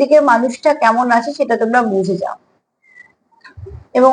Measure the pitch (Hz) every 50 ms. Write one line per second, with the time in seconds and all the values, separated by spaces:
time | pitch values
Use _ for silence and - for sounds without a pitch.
0 | 277 262 302 302 285 262 233 226 247 254 240 - - - - - 247 226 226 240
1 | 247 247 233 - - 294 285 - 277 - 233 220 226 220 240 247 233 220 196 190
2 | 185 180 185 - - - - - _ _ _ _ _ _ _ _ _ _ _ -
3 | - _ _ _ _ _ _ _ - - - - - - - - - _ - 247
4 | 254 262